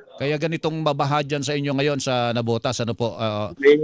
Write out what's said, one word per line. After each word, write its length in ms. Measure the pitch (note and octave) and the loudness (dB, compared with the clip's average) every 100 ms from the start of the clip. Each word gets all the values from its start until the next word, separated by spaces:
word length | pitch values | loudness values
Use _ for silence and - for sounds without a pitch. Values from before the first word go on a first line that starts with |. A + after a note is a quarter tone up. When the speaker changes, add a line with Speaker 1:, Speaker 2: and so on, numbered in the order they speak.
| - - | -6 -6
Speaker 1:
kaya 220 | C#3 D3+ | -4 -2
ganitong 400 | D#3+ D#3+ D#3+ D#3+ | -2 -2 -4 -2
mabaha 420 | D3+ C#3+ C#3+ D3 | -2 0 0 0
dyan 200 | C#3+ D3 | 0 -2
sa 100 | C#3+ | -2
inyo 200 | D3 C#3+ | -2 -2
ngayon 240 | C3+ D3 C#3+ | 0 0 0
sa 320 | C3+ B2 A#2+ | 0 0 0
Nabotas, 460 | A#2 A#2 A2+ C3 A#2+ | 0 0 0 -2 -2
ano 140 | A#2 | -4
po? 220 | - A#2 F2+ | -2 -4 -2
Ah, 340 | A2+ G#2+ G#2 - | -4 -2 -4 2
Speaker 2:
May, 200 | C#3 D3 | 6 6